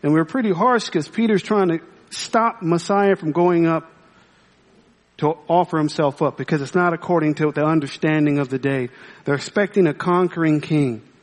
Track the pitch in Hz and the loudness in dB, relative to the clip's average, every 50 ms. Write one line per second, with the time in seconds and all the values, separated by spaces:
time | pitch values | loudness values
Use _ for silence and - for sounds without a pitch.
0 | - 147 151 160 165 - - 269 233 214 180 160 214 247 247 226 - - - 170 | 2 2 2 2 0 0 -2 -2 0 0 0 2 2 2 2 0 -2 -2 -4 -4
1 | 143 - - 214 233 220 214 180 - - 214 202 190 175 165 165 - - - - | -4 -4 -2 0 2 2 2 0 0 0 2 2 2 2 0 -4 -6 -14 -20 -20
2 | - _ - - - - - 226 226 233 - - 185 160 170 170 - - 202 202 | -20 _ -14 -14 -8 -2 0 2 2 0 -2 -2 -2 0 0 0 0 0 0 2
3 | 202 196 190 - 165 156 143 175 175 180 175 170 165 165 165 160 - - _ _ | 4 2 2 0 -2 -4 0 2 2 2 2 2 2 2 0 -2 -4 -10 _ _
4 | _ _ _ _ _ _ _ _ _ _ _ _ _ _ _ _ _ _ _ _ | _ _ _ _ _ _ _ _ _ _ _ _ _ _ _ _ _ _ _ _
5 | _ _ _ - 156 151 160 - - - 165 180 175 - - 160 151 151 - - | _ _ _ -4 -2 -2 -2 -4 -4 0 0 0 0 0 -2 -2 -2 -2 0 0
6 | 156 139 135 - 160 139 - - 131 - 165 147 139 131 - 180 175 175 170 160 | -2 -2 0 0 -2 -2 -2 -4 -4 -4 -2 -4 -4 -2 0 0 0 0 -2 -4
7 | - - 180 165 156 151 147 - 156 151 135 147 147 156 160 160 139 135 - - | -2 0 0 0 2 0 0 0 -2 -2 0 0 0 2 2 0 -2 -4 -6 -2
8 | - 160 156 156 151 147 143 143 139 123 135 131 - 139 139 135 123 120 - - | 0 0 2 2 2 2 0 0 -2 -4 -4 -4 -2 -2 -2 -2 -4 -8 -10 -18
9 | - - - - _ - 143 135 - - - 208 208 196 - 202 180 156 147 - | -20 -20 -20 -10 _ -4 -4 -4 -4 -4 -2 -2 -2 0 2 2 2 2 0 -2
10 | - 180 175 185 185 175 - 170 160 160 151 147 147 - 160 151 143 127 113 107 | -2 0 2 2 0 0 -2 -2 0 0 0 0 0 -2 0 0 0 -2 -4 -8
11 | - - _ _ | -12 -20 _ _